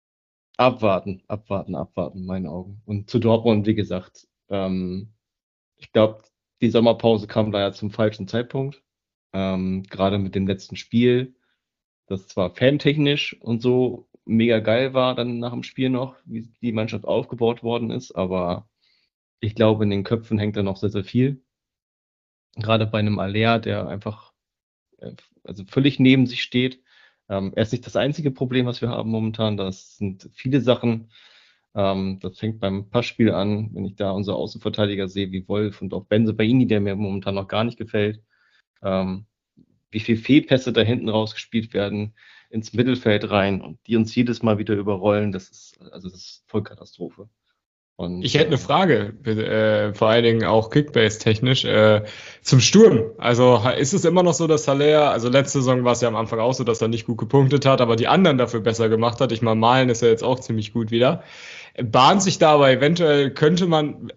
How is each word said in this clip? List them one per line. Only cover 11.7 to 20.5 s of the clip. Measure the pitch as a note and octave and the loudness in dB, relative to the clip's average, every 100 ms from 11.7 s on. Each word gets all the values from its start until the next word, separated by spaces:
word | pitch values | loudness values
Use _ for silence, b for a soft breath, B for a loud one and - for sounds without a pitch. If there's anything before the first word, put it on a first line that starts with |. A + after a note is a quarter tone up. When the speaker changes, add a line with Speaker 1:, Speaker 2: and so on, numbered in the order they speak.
| _ _ _ - | _ _ _ -10
Speaker 1:
das | F#2+ - | -10 -8
zwar | - F2+ | -4 -4
fantechnisch | - B2+ D3 D#3+ D3+ C#3+ C#3+ - - | 0 0 2 0 0 0 -2 -6 -10
und | - A#2 | -6 -4
so | B2 B2+ B2+ - _ _ - | 0 0 0 -4 _ _ -2
mega | A2+ A#2 A2 | 0 2 2
geil | A2 A2+ C3 | 2 0 0
war, | C3 B2+ | 0 0
dann | B2 A#2+ A#2+ | -2 -4 -6
nach | A#2+ | -8
dem | B2 | -10
Spiel | B2+ - C3 | -10 -4 -2
noch, | B2+ C3 - - | -2 -6 -12 -14
wie | A2+ A2 _ | -14 -14 _
die | A#2+ | -6
Mannschaft | A2 A2 G#2 - | -4 -4 -6 -4
aufgebaut | G#2 B2+ A#2+ A#2 A#2 | -4 -4 -2 -2 -2
worden | A2+ A#2+ A2+ | -4 -4 -4
ist, | B2 - | -8 -8
aber | - F#2 F#2 F2 F2 - _ _ _ _ _ _ _ | -6 -4 -2 -4 -6 -10 _ _ _ _ _ _ _
ich | A2 | -6
glaube, | - A2 G#2 | 2 2 2
in | G#2 | 0
den | G2 | -2
Köpfen | F#2+ A2+ - G#2+ | -4 -6 -2 -4
hängt | G#2 | -2